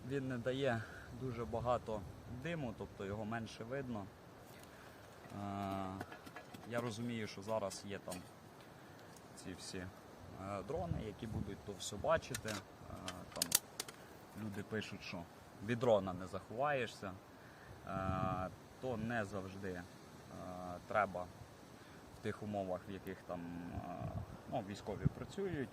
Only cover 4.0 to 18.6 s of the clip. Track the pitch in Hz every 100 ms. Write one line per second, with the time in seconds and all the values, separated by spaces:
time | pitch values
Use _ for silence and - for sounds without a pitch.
4 | 98 - - - - - - - - -
5 | - - - 98 101 98 98 95 95 95
6 | - - - - - - 107 120 120 107
7 | 120 117 104 - 98 110 98 - 101 95
8 | 90 92 - - - - - - - -
9 | - - - - - 90 - 95 90 -
10 | - - - - 95 101 92 160 180 -
11 | 110 - 113 107 101 95 - 95 - 104
12 | 135 165 - 120 110 101 - - - 92
13 | 92 90 90 - 85 - - - - -
14 | - - - 95 110 101 98 107 98 98
15 | - 87 85 - - - 104 120 123 104
16 | 95 90 92 92 - 110 143 139 110 -
17 | 98 95 - - - - - - - 95
18 | 95 92 92 92 92 -